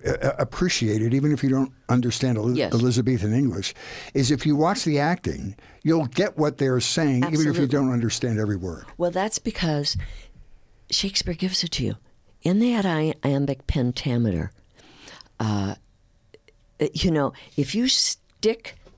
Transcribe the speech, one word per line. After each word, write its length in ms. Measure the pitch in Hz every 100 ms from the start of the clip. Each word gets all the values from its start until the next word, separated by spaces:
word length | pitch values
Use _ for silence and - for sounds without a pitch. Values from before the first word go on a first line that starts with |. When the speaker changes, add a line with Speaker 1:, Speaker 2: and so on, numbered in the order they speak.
Speaker 1:
uh, 240 | - 135 -
uh, 40 | -
appreciate 640 | 135 - 180 - 110 107
it, 140 | 113
even 180 | 135 147
if 100 | 147
you 40 | 139
don't 240 | 135 131 - -
understand 480 | 123 123 - 131 113
Eli-, 160 | 110 123
Speaker 2:
Yes. 160 | 110
Speaker 1:
Elizabethan 580 | 117 123 117 117 123 104
English, 400 | 113 139 98 98 - - - -
is 160 | - 127
if 120 | 143
you 120 | 160 147
watch 280 | 160 202
the 140 | 165 147
acting, 560 | 147 180 - - - 101 - -
you'll 220 | 147 165 131
get 300 | - 208 160
what 220 | 151 139
they're 220 | 135 127
saying, 380 | - - 156 127
even 140 | 170
if 40 | 156
you 100 | 151
Speaker 2:
Absolutely. 160 | - 139
Speaker 1:
don't 240 | 139 135
understand 460 | 120 113 - 127 107
every 160 | 107 101
word. 280 | 90 80 - -
Speaker 2:
Well, 140 | 175
that's 260 | 175 208 -
because 580 | - - 170 151 143 - - - - - - - - _ -
Shakespeare 440 | - 196 - -
gives 280 | 165 185 185
it 60 | 165
to 120 | -
you. 120 | 113 107 - - _ _
In 160 | 160 196
that 260 | 240 233
i-, 300 | 190 160 156 -
iambic 420 | - 139 139 135 -
pentameter, 840 | 151 123 123 143 120 117 85 90 - _ _ - - - - - -
uh, 380 | 110 104 98 101 _ _ _ _ _ - _ _ _ -
uh, 60 | 147
you 180 | - 185
know, 200 | 156 135 - - -
if 180 | 135 214
you 100 | 254
stick 880 | - - - _ _ 214 233 - - -